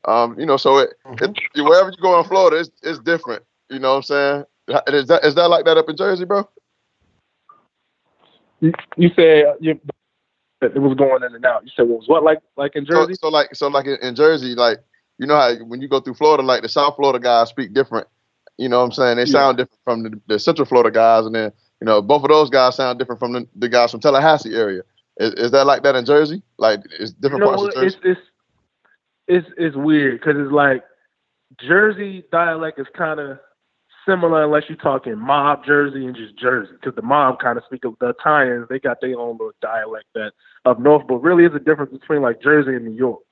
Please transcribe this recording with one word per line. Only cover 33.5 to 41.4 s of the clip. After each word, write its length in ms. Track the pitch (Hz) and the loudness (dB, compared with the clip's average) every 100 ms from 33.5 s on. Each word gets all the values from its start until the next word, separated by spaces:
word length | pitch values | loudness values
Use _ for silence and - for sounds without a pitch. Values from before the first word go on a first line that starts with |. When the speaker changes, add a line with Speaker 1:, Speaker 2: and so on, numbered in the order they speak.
| _ _ _ _ _ | _ _ _ _ _
Speaker 3:
similar 380 | - 185 170 160 | -2 0 2 2
unless 200 | 151 151 151 | 2 0 -2
you're 80 | 156 | -6
talking 400 | 151 135 131 107 | -2 -2 -6 -10
mob 480 | 123 143 143 143 | -2 0 0 -2
Jersey 400 | - 147 143 135 | 0 0 0 -6
and 100 | 127 | -10
just 200 | 117 107 101 | -12 -18 -4
Jersey, 340 | 127 123 98 - | -2 -2 -6 -12
'cause 140 | 135 | -12
the 60 | 120 | -10
mob 380 | 113 147 135 123 | 0 2 2 0
kinda 200 | 127 117 | -4 -4
speak 200 | _ 131 | _ -10
of 120 | 127 117 | -10 -6
the 100 | 123 | -6
Italians. 580 | 120 160 151 127 120 117 | -2 0 2 0 -4 -8
They 100 | 131 | -6
got 220 | 131 120 | -6 -6
their 160 | 131 123 | -8 -8
own 140 | 120 | -8
little 200 | 113 110 _ | -8 -12 _
dialect 440 | 110 110 110 110 _ | -8 -8 -8 -14 _
that 180 | 113 107 _ _ _ | -10 -10 _ _ _
up 140 | 127 120 | -2 2
north, 260 | 135 151 - | 4 2 2
but 100 | 123 | -2
really 280 | 156 175 | 2 6